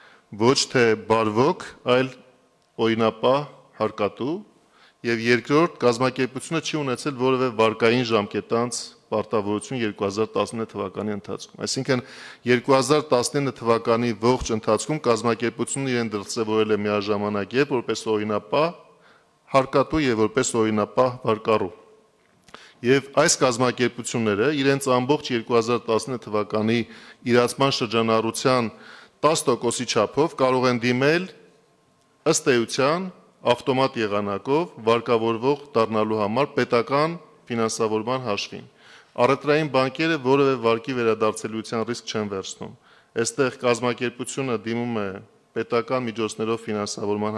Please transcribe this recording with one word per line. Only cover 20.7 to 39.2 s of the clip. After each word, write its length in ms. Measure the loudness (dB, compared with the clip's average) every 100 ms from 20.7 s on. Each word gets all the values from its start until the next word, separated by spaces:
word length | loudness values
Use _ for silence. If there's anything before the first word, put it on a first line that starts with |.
| 2 0 2 0 0 -2
վարկառու։ 440 | -2 2 0 0 -8 -20 _ _ _ _ _ _ -20 -20 _
Եվ 280 | 2 2 2 2
այս 120 | 2 4
կազմակերպությունները 1080 | 2 2 0 2 -2 -2 -6 -2 0 2 2 2
իրենց 260 | 2 2 2
ամբողջ 360 | 2 2 0 0 -4
երկու 220 | 0 2
հազար 220 | 2 0 0
տասնինը 360 | -2 -2 -8
թվականի 580 | -4 -4 -2 0 0 0 -2 -10 -20 -8 2
իրացման 440 | 4 4 2 0 0
շրջանառության 920 | -2 0 2 2 0 0 2 2 0 -6 -18 -20 -20 _
տաս 220 | 0 2 0
տոկոսի 400 | 0 0 -4 -2
չափով 520 | 0 0 0 -2 0
կարող 300 | 2 2 2
են 80 | 0
դիմել 460 | 0 2 2 2 -2 -12 -20 _ _ _ _ _ _ _ -2
ըստ 180 | 0 2 2
էության 560 | 2 0 0 0 -6 -14 _ _
ավտոմատ 560 | 0 0 0 0 0 0
եղանակով 720 | -2 -2 -2 -4 -2 -2 -2 -2
վարկավորվող 800 | 2 2 2 0 2 0 0 -2 -2 0
դառնալու 460 | 2 0 0 0
համար 280 | 0 0 -2 -2
պետական 600 | 0 0 0 0 -2 -4 -14 _ -8
ֆինանսավորման 760 | -2 -2 0 -2 -2 -2 -4 -4
հաշվին։ 400 | -4 -6 -12 -18 _ -20 -20 _
Առևտրային 580 | 2